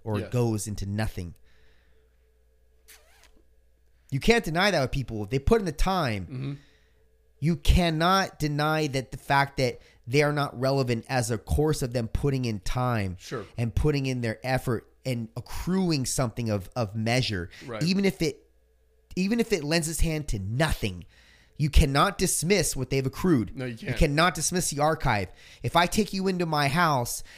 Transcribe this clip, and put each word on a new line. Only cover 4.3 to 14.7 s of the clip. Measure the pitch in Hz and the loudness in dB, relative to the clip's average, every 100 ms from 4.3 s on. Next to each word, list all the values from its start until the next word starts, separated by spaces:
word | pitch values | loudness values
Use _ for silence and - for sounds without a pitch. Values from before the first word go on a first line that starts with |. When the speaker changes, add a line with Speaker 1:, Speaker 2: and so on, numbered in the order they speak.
| 233 202 | 2 2
Speaker 1:
deny | 160 202 | 0 2
that | 170 | 2
with | 127 | 0
people. | - 120 110 | -2 -6 -8
If | 101 | -4
they | 135 | -2
put | - 226 | 2 2
in | 185 | 2
the | |
time, | - 185 190 135 104 87 | 0 0 0 -2 -4 -8
Speaker 2:
Mm-hmm. | 127 135 143 - _ _ _ _ _ _ - 151 | -10 -10 -10 -16 _ _ _ _ _ _ -4 -2
Speaker 1:
You | 170 | 2
cannot | - 160 170 156 170 190 175 - | 4 6 4 2 2 2 0 -4
deny | 151 147 151 156 151 | -2 0 0 0 0
that | 135 123 | -4 -6
the | 139 | -8
fact | - 139 139 - | 0 2 2 0
that | 123 - - _ 117 | -2 -4 -14 _ -2
they | 139 | 2
are | 147 | 2
not | 147 143 117 | 2 -2 -2
relevant | 131 139 123 113 - | 0 0 0 -2 -2
as | 131 117 | -2 -2
a | 110 | -4
course | - - 156 147 | -2 0 2 0
of | 123 | -2
them | 123 113 | -4 -2
putting | - 143 135 123 | -2 0 0 -2
in | 104 | -4
time | - 127 123 113 95 90 | -2 -2 0 0 -2 -6
Speaker 2:
Sure. | - 120 92 - | -10 -12 -8 -4
Speaker 1:
and | 117 - | -2 2
putting | 151 139 135 | 2 2 0
in | 127 | -2
their | 117 110 | -2 -4
effort | 127 127 - | -2 -2 0